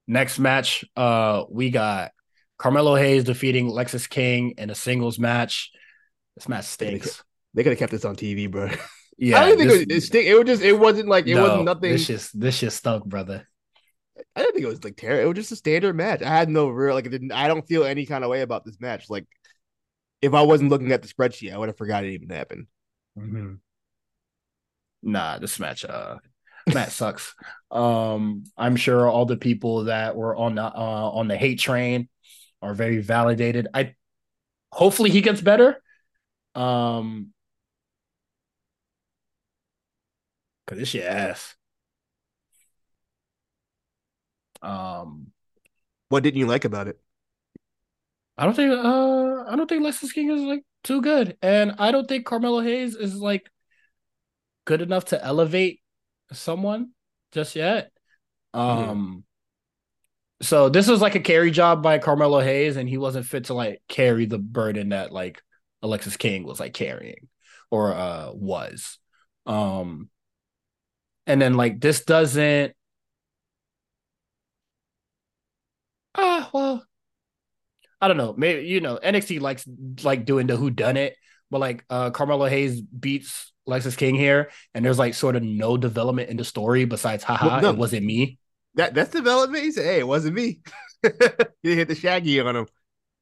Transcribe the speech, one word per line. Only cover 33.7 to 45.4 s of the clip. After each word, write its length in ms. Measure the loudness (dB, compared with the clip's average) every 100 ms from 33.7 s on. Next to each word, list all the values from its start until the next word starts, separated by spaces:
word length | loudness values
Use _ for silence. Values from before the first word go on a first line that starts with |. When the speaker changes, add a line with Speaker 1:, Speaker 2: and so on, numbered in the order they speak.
Speaker 1:
I, 220 | -2 -4 -6 _ _ _ _ _ _ _
hopefully 380 | 2 4 6 4
he 120 | 4
gets 200 | 4 2
better. 400 | 6 8 8 4 _ _ _ _ _ _ _
Um, 800 | -4 0 0 0 -2 -6 -8 -12 _ _ _ _ _ _ _ _ _ _ _ _ _ _ _ _ _ _ _ _ _ _ _ _ _ _ _ _ _ _ _ _ _ -16
'cause 120 | -10
this 100 | -8
shit 160 | -6 -6
ass. 500 | -4 -4 -8 -16 -20 _ _ _ _ _ _ _ _ _ _ _ _ _ _ _ _ _ _ _ _ _ _ _ _ _ _ _ _ _ _
Um, 640 | -14 -12 -10 -12 -16 -18 -20 _